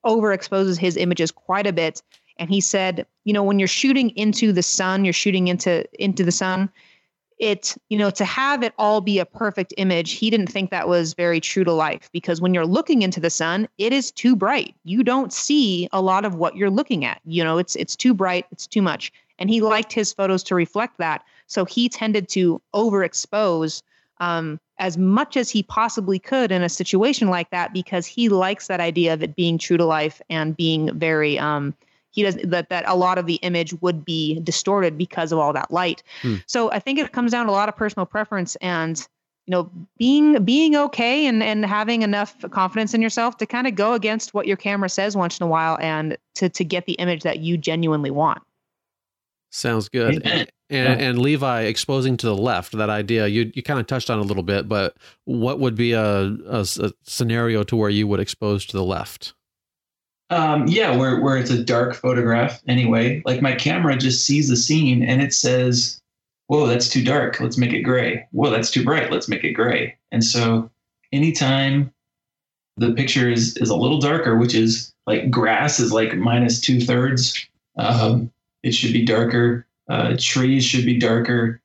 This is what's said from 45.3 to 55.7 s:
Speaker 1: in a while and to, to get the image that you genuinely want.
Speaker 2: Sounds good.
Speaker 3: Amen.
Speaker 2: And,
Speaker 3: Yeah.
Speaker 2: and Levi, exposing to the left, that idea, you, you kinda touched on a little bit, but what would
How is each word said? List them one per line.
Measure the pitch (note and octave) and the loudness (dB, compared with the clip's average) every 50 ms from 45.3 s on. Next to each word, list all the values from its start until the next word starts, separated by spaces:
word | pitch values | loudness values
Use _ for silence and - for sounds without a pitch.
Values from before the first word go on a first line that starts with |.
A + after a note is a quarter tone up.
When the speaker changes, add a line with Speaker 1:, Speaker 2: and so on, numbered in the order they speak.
| - - | -2 -4
Speaker 1:
in | F3 | -2
a | |
while | E3+ D#3+ E3 D#3+ D#3+ D#3+ - | 0 0 2 2 0 -2 -2
and | - D#3+ D#3 D#3 D#3 D#3 - - _ _ _ | -2 -4 -4 -2 -4 -4 -6 -8 _ _ _
to, | - G3 F3+ | -2 -2 -2
to | - - F#3 | -2 -2 -4
get | D3+ F3+ F3+ F3 | -2 -4 -4 -4
the | - F3+ | -6 -6
image | - F3+ F3+ F3 D#3 | -4 -2 -4 -4 -2
that | - F3 - - | -2 -4 -4 -2
you | D#3+ E3 F3 D#3+ | -2 -2 -2 -2
genuinely | D3 - D#3+ E3 E3+ D#3+ D#3 D3 C#3+ C3+ | -2 -2 -2 0 0 0 0 0 -2 -4
want. | C3+ C#3+ D#3 D3+ - - _ _ _ _ _ _ _ _ _ _ _ _ _ _ _ _ _ _ _ _ _ _ | -2 0 0 0 0 -2 _ _ _ _ _ _ _ _ _ _ _ _ _ _ _ _ _ _ _ _ _ _
Speaker 2:
Sounds | - - - B2 A#2 A2 G2+ - | -14 -6 -2 -2 -2 -2 -2 -2
good. | - B2+ A2+ A2+ D3 D#3 D3 | -2 0 0 2 0 0 -2
Speaker 3:
Amen. | - - - - - _ _ _ _ | -2 -2 -2 -4 -6 _ _ _ _
Speaker 2:
And, | C#3+ C3 B2+ C3 B2+ B2+ | -4 0 2 2 2 2
Speaker 3:
Yeah. | C3+ B2+ | 0 0
Speaker 2:
and | B2 A#2+ | 0 2
Levi, | B2+ C#3 D3+ C#3 C#3 C3 B2 A2+ | 2 2 2 2 0 -2 0 0
exposing | A2+ G#2+ A2 - - - C3+ C3+ B2+ C3+ B2+ | 0 -2 -2 -4 -4 -2 -2 0 0 0 -2
to | A#2 - | 0 0
the | A2+ G#2 | -2 0
left, | G2 G#2+ B2+ A2 F2+ F2+ - | 0 0 0 0 -2 -4 -6
that | - G#2+ G#2+ G#2 | -4 -2 -2 0
idea, | G#2+ G#2+ G#2+ G2+ A#2 A2+ G#2+ | 0 -2 -2 0 0 2 2
you, | G#2 G#2 A2+ A#2 A2 - | 2 2 0 -2 -2 -4
you | C3 | -8
kinda | - - D3 C3 | -6 -4 -4 -4
touched | A2 - C3 B2+ - - | -2 -2 -4 -4 -2 -2
on | A#2+ G#2+ | -2 -2
a | |
little | G#2 G2+ G2+ F#2+ | -2 -2 -2 -2
bit, | F2 F#2+ G2+ G2+ - G2+ | -2 -2 -2 -2 -2 -2
but | G#2+ G2+ G2 E2 - _ _ - - _ _ | -2 0 0 -2 -4 _ _ -20 -20 _ _
what | - B2+ A#2+ A2+ B2 C#3 C#3+ | -6 -4 -2 -2 -2 -2 0
would | C3+ B2 | 0 0